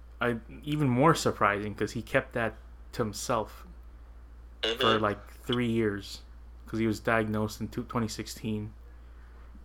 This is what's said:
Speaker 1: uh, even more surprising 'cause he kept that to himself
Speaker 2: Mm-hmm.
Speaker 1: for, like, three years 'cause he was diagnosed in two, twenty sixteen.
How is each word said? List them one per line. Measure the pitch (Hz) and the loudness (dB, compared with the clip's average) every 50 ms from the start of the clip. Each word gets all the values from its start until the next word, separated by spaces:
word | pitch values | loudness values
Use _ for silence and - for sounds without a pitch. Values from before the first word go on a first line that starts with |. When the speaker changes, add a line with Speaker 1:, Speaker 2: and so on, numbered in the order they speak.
| - - - - | -18 -16 -6 -2
Speaker 1:
uh, | 123 123 120 113 - - - - - | 0 2 2 0 -2 -10 -14 -10 -4
even | 151 147 151 151 131 | -2 0 2 4 4
more | 120 123 139 165 156 | 6 8 8 8 8
surprising | - - 123 110 - 113 101 101 101 104 104 98 | 6 4 2 2 4 4 4 4 4 0 -2 -2
'cause | - 110 101 - | 0 0 0 0
he | 120 110 | -2 -2
kept | - - 139 - - - | 2 2 2 2 2 0
that | 123 117 110 - - - - - - - - - | 0 0 0 0 -4 -12 -16 -16 -16 -16 -8 -2
to | - 120 | -2 -2
himself | 107 104 - - - 131 113 104 - - - - - - - - - - - - - - - - - - - - - - - | -2 -2 -4 -2 0 2 2 0 -2 -6 -14 -16 -16 -16 -16 -16 -16 -16 -18 -18 -18 -18 -18 -18 -18 -18 -18 -18 -18 -10 -4
Speaker 2:
Mm-hmm. | - 110 113 117 | -2 -2 0 4
Speaker 1:
for, | - 113 110 110 | 4 6 6 6
like, | 107 104 101 - - - - - - | 6 4 2 0 -4 -14 -16 -8 -2
three | - 123 120 123 117 | 0 2 2 4 4
years | 113 113 113 104 101 101 98 - - - - - - - - - - - - | 4 4 4 2 2 0 -4 -8 -12 -12 -14 -16 -18 -16 -16 -16 -16 -16 -10
'cause | - - 110 | -4 0 2
he | 113 | 4
was | 113 107 107 | 4 2 2
diagnosed | - - 117 113 110 107 107 107 107 107 - - 113 | 2 2 4 4 4 2 2 0 0 0 -2 -4 -6
in | 107 | -6
two, | - - 120 | -4 -4 -4
twenty | - - 120 113 104 | -2 0 0 0 0
sixteen. | - - 107 - - - - 110 110 107 104 107 - - - - - - - - - - - - - - - - - - - | -2 -4 -8 -8 -8 -6 -4 -2 -2 -2 -4 -6 -10 -12 -16 -18 -18 -18 -18 -18 -18 -18 -18 -18 -18 -18 -18 -16 -16 -16 -14